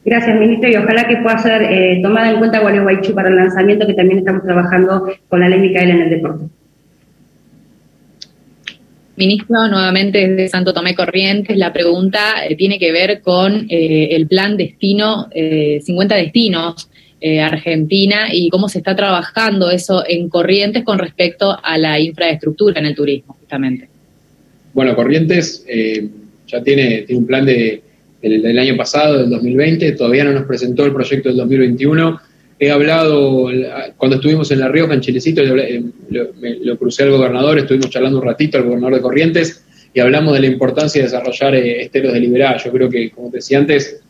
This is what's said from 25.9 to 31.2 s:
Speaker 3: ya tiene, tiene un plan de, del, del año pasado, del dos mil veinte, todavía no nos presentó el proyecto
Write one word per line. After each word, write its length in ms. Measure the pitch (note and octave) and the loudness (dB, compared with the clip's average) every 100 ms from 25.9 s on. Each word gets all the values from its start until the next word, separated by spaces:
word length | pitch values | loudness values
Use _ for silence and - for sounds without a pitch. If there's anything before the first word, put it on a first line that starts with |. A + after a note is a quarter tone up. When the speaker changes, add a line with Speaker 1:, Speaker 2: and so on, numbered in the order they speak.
| A2 G#2+ - - _ - | -4 -6 -12 -20 _ -10
Speaker 3:
ya 160 | A#2+ | -4
tiene, 400 | B2 C#3 B2+ A2 | 0 2 2 -2
tiene 160 | G2+ B2 | -2 -2
un 80 | A#2 | 0
plan 200 | C3 C#3 | 0 2
de, 340 | B2 A2+ G#2+ _ _ _ _ | 2 0 -4 _ _ _ _
del, 220 | A2 A2 | 0 0
del 160 | A2+ A#2+ | 2 2
año 180 | C3 B2 | 2 0
pasado, 400 | - D3 D3+ C#3+ | -2 0 2 2
del 140 | B2 | 0
dos 120 | A#2+ | 0
mil 140 | B2 B2+ | 0 0
veinte, 360 | D3+ E3 D#3+ | 2 2 0
todavía 320 | - A#2 B2+ | 0 0 2
no 80 | C#3+ | 2
nos 120 | C#3 | 0
presentó 400 | C3+ B2 B2+ B2 | -2 -4 -4 0
el 80 | C#3+ | 0
proyecto 380 | C3+ B2+ C#3 | 0 -2 -2